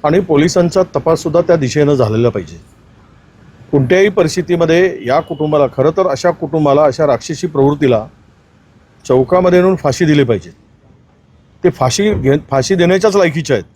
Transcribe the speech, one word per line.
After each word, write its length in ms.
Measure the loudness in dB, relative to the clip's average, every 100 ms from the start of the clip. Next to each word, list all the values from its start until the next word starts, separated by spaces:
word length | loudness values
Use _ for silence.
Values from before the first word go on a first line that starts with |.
आणि 160 | 0 0
पोलिसांचा 640 | 2 0 2 2 0 0
तपाससुद्धा 580 | -2 -2 -2 -2 0 -2
त्या 140 | 0 0
दिशेनं 380 | 0 0 0
झालेला 360 | 2 0 0 0
पाहिजे. 280 | -2 -10 -18 -20 _ _ _ _ _ _ _ -20 -20 -4
कोणत्याही 380 | -2 2 2 2
परिस्थितीमध्ये 920 | 2 -2 -2 -4 -2 2 2 2 -2 -2
या 140 | -2
कुटुंबाला, 480 | -2 -6 -2 0 0
खरं 240 | 0 0 0
तर 100 | -2
अशा 240 | 0 -2
कुटुंबाला, 520 | -2 -4 -2 2 2
अशा 240 | 2 0 -2
राक्षसी 400 | -2 -4 -8 -6
प्रवृत्तीला 600 | 0 0 2 0 0 -2 _ _ _ _ _ _ _ _ _ -2
चौकामध्ये 540 | 0 2 2 2 2
नेऊन 140 | 2 0
फाशी 300 | -2 -2 0
दिली 180 | 2
पाहिजे. 260 | 2 -2 -6 -20 _ _ _ _ _ _ _ _ _ _
ते 60 | -4
फाशी 440 | 0 -2 0 -2
घे-, 260 | 0 0 -2 -2
फाशी 240 | -4 -2 0
देण्याच्याच 400 | 2 2 2 2
लायकीचे 380 | 0 -2 -2
आहेत. 120 | -4 -4